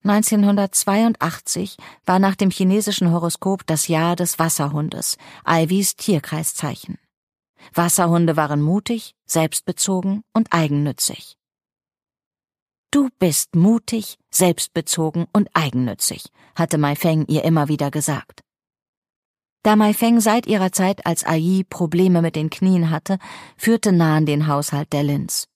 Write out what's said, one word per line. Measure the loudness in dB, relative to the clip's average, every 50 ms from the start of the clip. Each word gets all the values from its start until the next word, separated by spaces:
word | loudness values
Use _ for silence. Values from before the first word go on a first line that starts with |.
| _
Neunzehnhundertzweiundachtzig | 2 2 2 2 2 2 2 4 4 4 2 0 -2 -2 -2 0 0 2 2 2 2 2 _ -4 -4 -4 -8 _ -8 -6 -6 -6 -8 -10 -18 -20 -20 -20 _ _
war | 0 2 2
nach | 2 2 2
dem | 2 0 0
chinesischen | 2 2 2 2 2 2 0 -2 -2 0 2 2
Horoskop | 2 2 0 -4 -6 -4 -2 -4 -4 -4 -2
das | -4 -2 -2 0
Jahr | 0 0 0 2 0 0
des | 0 -2 -4 0 -2
Wasserhundes, | -2 -2 0 -2 -2 -2 -2 -4 -4 -6 -6 -8 -6 -8 -8 _ -12 -20 -20 -8 _
Ivys | 0 2 2 2 2 0 0 0 -2 -6
Tierkreiszeichen. | -4 -2 0 0 0 -2 -6 -8 -6 -6 -6 -6 -6 -8 -8 -8 -10 -12 -14 -16 -16 _ _ _ _ _ _ _ _ _ _ _ _ -20 -6 -2
Wasserhunde | -2 0 0 2 2 2 2 4 2 2 2 2
waren | 0 0 0 0 0
mutig, | 0 2 0 0 -2 -4 -6 -6 -8 -16 _ _ _
selbstbezogen | -4 -2 -2 0 0 -4 -6 _ -6 -4 -4 -2 -2 -2 -2 -2 -2 -4 -4 -6 _ _
und | -2 0 2
eigennützig. | 0 0 0 0 0 0 0 -2 -4 -4 -6 -6 -6 -10 -18 -20 -20 _ _ _ _ _ _ _ _ _ _ _ _ _ _ _ _ _ _ _ _ _ _ _ _ _ _ _ _ _ _ _
„Du | 0 0 0 0 _ _
bist | 0 0 0 0 -4 _ 2
mutig, | 4 4 4 4 2 _ -4 -6 -6 -8 -10 -16 _ _ _
selbstbezogen | -2 2 2 2 2 0 -6 -6 _ -8 -4 -4 -4 -2 -2 -2 -2 -4 -6 _
und | 0 0 0 2 _
eigennützig“, | -2 -2 -2 -2 -2 -2 -2 -4 -6 -6 -6 -6 -8 -16 -20 _ _ _ _ _
hatte | -4 -2 0 0
Mai | 0 0 0 -2
Feng | 0 0 0 0 0 0
ihr | 0 -2 0 0
immer | 2 2 2 0
wieder | 0 -2 -4 -4 -4
gesagt. | -4 -4 -4 -4 -4 -6 -8 _ -20 -20 _ _ _ _ _ _ _ _ _ _ _ _ _ _ _ _ _ _ _ _ _ _ _ _ _
Da | 4 4
Mai | 6 4 4 2
Feng | 2 2 4 4 4
seit | 4 2 2 0 0
ihrer | 0 0 0 0 0
Zeit | 0 0 0 0 0 -2 -4
als | -4 -4 -2 -2
Ayi | -2 0 0 2 2 0 0 -2
Probleme | _ -4 -4 -4 -2 2 2 4 4 4 2 2
mit | 0 -2
den | -4 -6 -6
Knien | -4 0 2 2 2 2 2 0
hatte, | -2 -4 _ -4 -4 -4 -4 -14 -20 -20 -20 -20 _
führte | _ 0 0 0 2 2 2
Nan | 4 4 4 4 4 2 2
den | 2 0 0 0
Haushalt | 0 0 0 -2 -2 -4 -4 -4 _
der | -2 -2 0
Lins. | 0 -2 -2 -4 -6 -8 -8 -8 _ _